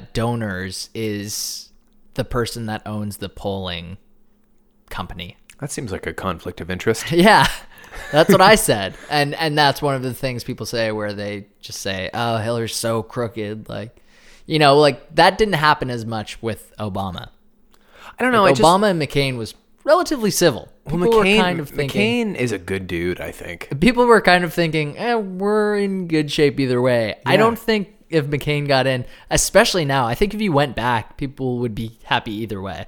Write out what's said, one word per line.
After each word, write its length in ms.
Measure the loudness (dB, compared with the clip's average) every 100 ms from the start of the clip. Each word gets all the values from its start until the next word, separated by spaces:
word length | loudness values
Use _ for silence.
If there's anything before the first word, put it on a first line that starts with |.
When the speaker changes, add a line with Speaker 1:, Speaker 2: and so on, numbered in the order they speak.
| -6
Speaker 1:
donors 760 | -4 -2 -2 -4 -6 -8 -10 -10
is 760 | -6 -6 -6 -6 -8 -8 -10 -16 _ _ _ _
the 100 | -8
person 420 | -4 -4 -4 -6 -8
that 140 | -8 -8
owns 320 | -8 -8 -8
the 120 | -12
polling 680 | -8 -8 -6 -6 -8 -10 -16 _ _ _ _ _ _ _ _ _
company. 480 | -12 -10 -12 -14 -18 _ -14
Speaker 2:
That 120 | -12
seems 200 | -10 -8
like 160 | -8 -10
a 60 |
conflict 480 | -6 -6 -6 -10 -12
of 80 | -8
interest. 400 | -4 -2 -2 0
Speaker 1:
<laughs> 0 |
Yeah, 360 | 4 6 6 4 -2 -12 -20 -20 -16 0
that's 180 | 2 6
what 120 | 6
I 140 | 8 6
Speaker 2:
<laughs> 140 | 2
Speaker 1:
said. 260 | -2 -4 -8 -4
And, 260 | -2 -2 -2
and 220 | -2 2
that's 240 | 2 2
one 140 | -2 -2
of 80 |
the 100 | -4
things 300 | -6 -6 -6
people 220 | -8 -10 -6
say 260 | -2 -2
where 200 | -2 -6
they 340 | -6 -8 -8 -12 _
just 220 | -16 -10
say, 280 | -6 -6 -6
"Oh, 240 | -4 -2 -2
Hillary's 360 | -2 -4 -4 -4
so 280 | -2 -2
crooked." 640 | -4 -6 -6 -6 -8 -8 -10
Like, 280 | -12 -12 -16 _ _ -20 -20 -4
you 120 | 4
know, 180 | 6 8
like, 360 | 6 2 -2 4
that 220 | 4 6
didn't 180 | 0 2
happen 340 | 2 2 -2
as 160 | -6 -6
much 360 | -8 -8 -8
with 320 | -8 -8 -12 -10
Obama. 500 | -8 -6 -6 -8 -14 _ _ _ _ _ _ -20 -20 -4
Speaker 2:
I 60 |
don't 80 | 2
know, 120 | 4
Speaker 1:
Like, 80 | 4
Speaker 2:
I 40 | 6
just 80 | 6
Speaker 1:
Obama 220 | 6 4
and 100 | 0
McCain 360 | 0 0 -2 -4
was 160 | -8 -12 _ _
relatively 480 | 2 2 2 -2 -2
civil. 380 | 2 2 2 -6 -16 -6
Speaker 2:
Well, 120 | 0
Speaker 1:
People 220 | 2 4
were 60 | 4
Speaker 2:
McCain, 140 | 4
Speaker 1:
kind 180 | 2 0
of 100 | -6
thinking 640 | -6 -4 0 0 0 -2
Speaker 2:
McCain 20 | -2
is 140 | -2
a 60 | -4
good 300 | -4 -6 -4
dude, 320 | -4 -4 -4
I 100 | -8
think. 480 | -12 -14 -14 -8 2
Speaker 1:
People 260 | 4 6 6
were 160 | 6
kind 220 | 6 4 2
of 80 |
thinking, 440 | 0 0 0 -4 -4
"Eh, 180 | -4 -2
we're 600 | -4 -4 -2 0 0 0
in 300 | -2 -4 -2
good 240 | 0 0
shape 260 | 2 2 4
either 220 | 0 2
way." 340 | 2 2 0 -4 2
I 80 |
Speaker 2:
Yeah. 40 | 4
Speaker 1:
don't 220 | 4 0
think 300 | -2 -2 -2 _ _
if 160 | -2 0
McCain 380 | -2 -2 -2 0
got 200 | 2 2
in, 180 | -2 -6 -14 -4
especially 540 | -2 4 4 4 2 0
now, 220 | 0 0
I 80 | 0
think 180 | -2
if 80 | 0
you 100 | 0
went 220 | 2 0 -2
back, 420 | -2 -2 -4 -10
people 420 | -10 -6 -6 -4
would 160 | -4 -6
be 240 | -10 -12 -4
happy 280 | -4 -4
either 280 | -8 -8 -8
way. 240 | -8 -10